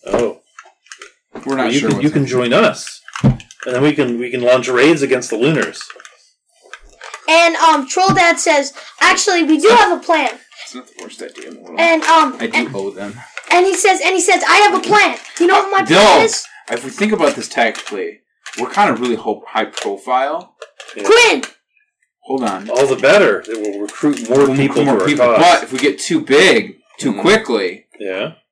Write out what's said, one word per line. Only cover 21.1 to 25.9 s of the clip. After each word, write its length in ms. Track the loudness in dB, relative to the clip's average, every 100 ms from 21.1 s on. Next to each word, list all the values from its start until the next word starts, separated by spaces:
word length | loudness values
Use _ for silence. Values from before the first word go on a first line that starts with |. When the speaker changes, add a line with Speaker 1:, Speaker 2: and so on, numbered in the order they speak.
| 4 4 0 -6 _ _ _ _ _ _ _
Speaker 2:
Hold 200 | -8 -4
on. 260 | -4 -6 -4
Speaker 1:
All 160 | 0 0
the 100 | 2
better. 440 | 4 4 4 0
It 80 | -6 -8
will 200 | -6 -8
recruit 460 | -10 -4 -2 -2 0
more 160 | 2 2
Speaker 2:
We'll 100 | 2
Speaker 1:
people 260 | 0 0
Speaker 2:
recruit 20 | 0
more 80 | 0
Speaker 1:
to 40 |
our 40 | 0
Speaker 2:
people. 200 | 2 2
Speaker 1:
cause. 120 | 4
Speaker 2:
But 220 | 4 4
if 80 | 0
we 60 | -2
get 200 | -2